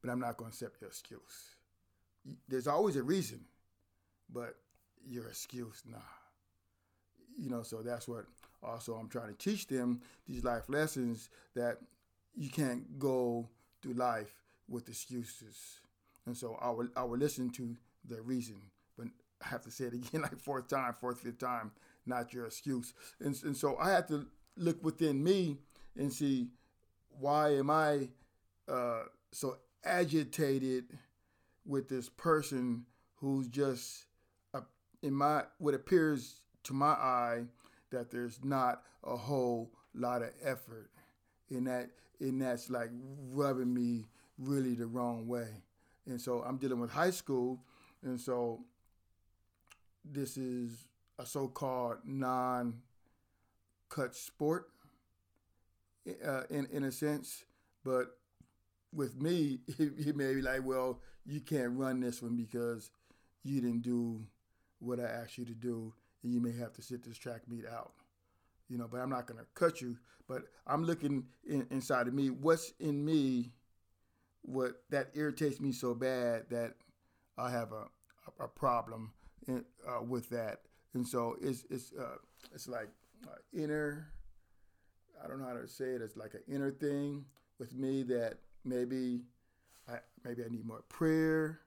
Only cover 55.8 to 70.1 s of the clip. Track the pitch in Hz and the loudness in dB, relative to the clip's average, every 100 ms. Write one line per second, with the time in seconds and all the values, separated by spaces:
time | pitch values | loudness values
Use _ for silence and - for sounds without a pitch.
55.8 | _ _ - - 151 135 - 147 139 147 | _ _ -12 -6 -2 -2 -2 -2 -2 0
56.8 | 139 131 151 147 - - - _ _ _ | -2 0 0 0 -4 -12 -14 _ _ _
57.8 | 135 127 123 - _ _ - _ _ _ | 0 2 2 -6 _ _ -20 _ _ _
58.8 | _ 156 135 123 147 180 147 127 - 143 | _ -2 -2 0 2 4 2 0 -6 0
59.8 | 151 139 147 143 135 135 131 131 131 131 | 0 2 0 2 2 2 2 0 2 2
60.8 | 127 123 - - - 147 147 151 123 123 | 2 -2 -8 -18 -8 -6 0 2 2 2
61.8 | 135 127 123 120 120 120 113 120 120 113 | 2 2 0 -2 -2 -2 0 0 0 -2
62.8 | 104 _ _ - _ _ 135 139 123 117 | -6 _ _ -20 _ _ -2 0 2 0
63.8 | 120 120 117 113 110 _ _ _ _ _ | 2 2 2 -2 -8 _ _ _ _ _
64.8 | 120 123 120 113 117 - 120 113 120 117 | -4 -2 -2 -4 -8 -8 -8 -4 -4 -2
65.8 | 113 113 _ _ 120 120 120 117 117 - | -4 -12 _ _ 0 2 2 0 -6 -8
66.8 | - 123 120 113 - 113 117 117 113 117 | -10 -10 -8 -12 -10 -10 -8 -10 -8 -10
67.8 | - - _ _ _ _ _ _ _ 123 | -10 -16 _ _ _ _ _ _ _ -6
68.8 | 117 123 127 131 123 113 117 - 170 160 | -4 -4 -2 -4 -4 -12 -16 4 4 4
69.8 | 123 120 - | -6 -8 -12